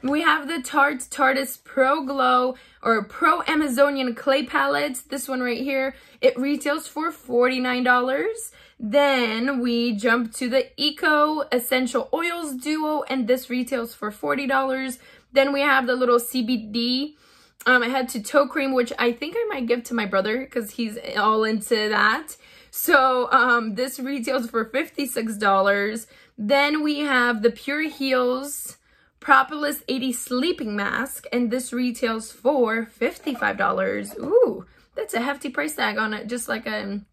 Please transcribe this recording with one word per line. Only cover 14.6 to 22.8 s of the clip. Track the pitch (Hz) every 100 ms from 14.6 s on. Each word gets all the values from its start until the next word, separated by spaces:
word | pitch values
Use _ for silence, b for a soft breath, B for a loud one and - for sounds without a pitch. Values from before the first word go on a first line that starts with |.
| 269 262 262 247 B B B
Then | 262 277
we | 277
have | 285 269 247
the | 254
little | 247 240
C | 240 254
B | 226 247
D, | 220 220 240 254 294 b b b b b 233
um, | 247
head | 233 262 247
to | 233
toe | 202 294 277
cream, | 311 269
which | 262 233 -
I | 240
think | 240 302 440
I | 453
might | 320 233
give | 254
to | 240
my | 233 202
brother | 190 202 240 262
'cause | 254 214
he's | - 226 214 -
all | 208 214 220
into | 220 220 - 226 214
that. | 214 208 254 320 - B B B
So, | -